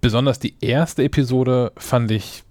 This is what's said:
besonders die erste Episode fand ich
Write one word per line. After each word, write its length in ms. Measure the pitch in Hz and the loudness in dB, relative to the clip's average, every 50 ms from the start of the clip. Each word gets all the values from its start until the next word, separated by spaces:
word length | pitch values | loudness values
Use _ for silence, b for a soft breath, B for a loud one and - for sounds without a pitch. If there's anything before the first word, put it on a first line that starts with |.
besonders 380 | - 123 107 117 131 139 127 - | 0 2 2 2 2 2 0 0
die 160 | - 123 - _ | -4 -8 -8 _
erste 420 | - 107 120 139 165 160 - - 131 | -2 0 0 0 0 0 0 0 0
Episode 720 | 107 - - 139 120 127 127 127 127 127 127 123 113 _ | 0 2 0 0 2 2 0 2 2 2 2 0 -2 _
fand 340 | - - - - 123 120 107 110 | -10 -6 -2 0 0 2 2 0
ich 320 | 107 - - - - - _ | -2 -2 -6 -16 -18 -20 _